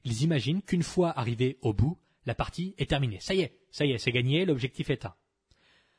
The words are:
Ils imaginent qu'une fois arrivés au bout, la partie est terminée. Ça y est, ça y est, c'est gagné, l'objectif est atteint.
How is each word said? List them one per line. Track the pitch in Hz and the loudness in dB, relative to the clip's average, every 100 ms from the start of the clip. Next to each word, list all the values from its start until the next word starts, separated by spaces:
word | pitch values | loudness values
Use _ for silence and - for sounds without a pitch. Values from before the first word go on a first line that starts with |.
Ils | 123 113 | -4 0
imaginent | 156 151 127 180 | 2 2 0 -2
qu'une | - 180 | 0 -2
fois | 160 - 170 147 | 0 0 0 0
arrivés | 117 117 127 - | -4 0 0 0
au | 117 | 0
bout, | 98 127 180 _ _ - | 2 2 0 _ _ -8
la | |
partie | 117 - - 185 - | -4 -6 -4 -8 -4
est | 139 | -2
terminée. | 143 131 95 | 0 0 -4
Ça | - | -2
y | 190 | 0
est, | 147 _ _ | 0 _ _
ça | - 147 | -2 0
y | |
est, | 120 | 2
c'est | - | 0
gagné, | 123 123 151 | 2 2 2
l'objectif | 185 135 127 - 156 | 2 0 -2 -4 -4
est | |
atteint. | 131 120 - _ _ _ _ _ _ _ | -4 -6 -14 _ _ _ _ _ _ _